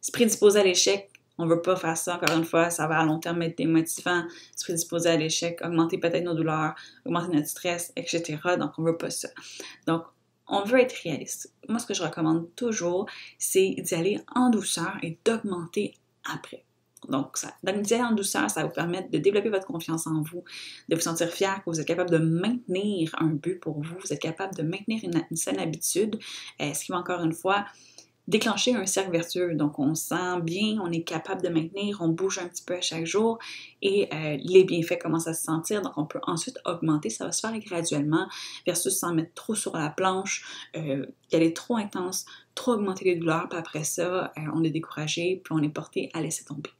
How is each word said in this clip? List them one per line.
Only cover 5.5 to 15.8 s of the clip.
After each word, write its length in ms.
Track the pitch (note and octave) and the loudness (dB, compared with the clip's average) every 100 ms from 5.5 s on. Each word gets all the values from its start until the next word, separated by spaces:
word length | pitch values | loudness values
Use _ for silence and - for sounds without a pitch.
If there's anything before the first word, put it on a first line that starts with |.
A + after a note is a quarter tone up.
| E3+ | -4
augmenter 320 | E3+ E3+ E3 F3+ | -2 2 2 2
peut-être 260 | E3+ E3 | 0 0
nos 120 | F3 | 0
douleurs, 400 | E3 D#3+ D#3 D#3 D#3 - - - | 0 0 2 0 -4 -16 -14 -4
augmenter 280 | E3+ F3 | -2 2
notre 140 | D#3+ D3+ | 0 0
stress, 420 | - F3+ F3 E3+ - | -4 -2 -2 -4 -8
et 100 | E3+ | -4
cetera. 520 | E3+ E3 D3+ F3+ F3+ | -2 -2 -4 0 0
Donc, 140 | D3 - | 0 0
on 60 | |
veut 160 | D#3+ E3 | 0 0
pas 120 | E3+ | -2
ça. 200 | E3 - - - - - - - | -6 -8 -12 -18 -16 -16 -8 -2
Donc, 160 | E3 - _ _ _ _ | -2 -2 _ _ _ _
on 160 | G3+ | -2
veut 160 | G3+ B3+ | 4 6
être 140 | B3+ - | 6 2
réaliste. 520 | E3+ C#3+ B2+ - - _ - | -6 -6 -6 -10 -12 _ -6
Moi, 100 | A3 | -6
ce 80 | - | -4
que 80 | |
je 80 | G3 | -2
recommande 520 | E3 E3 D#3+ E3 E3+ | -2 0 2 2 0
toujours, 520 | - A#3+ G#3 F3 F3 G#3+ - - - | -4 -2 0 0 0 -2 -8 -18 -8
c'est 380 | - F#3+ F#3+ F#3+ | 0 4 4 2
d'y 160 | F#3+ | -4
aller 260 | F3 E3+ G#3 - | 0 0 0 -2
en 160 | B3 B3+ | 2 4
douceur 480 | A3 F#3+ - E3+ G#3 | 4 2 -2 -4 -4
et 140 | E3+ D#3+ | -8 0
d'augmenter 680 | - A3+ G#3 F3+ E3 - | 0 0 -2 -6 -4 -4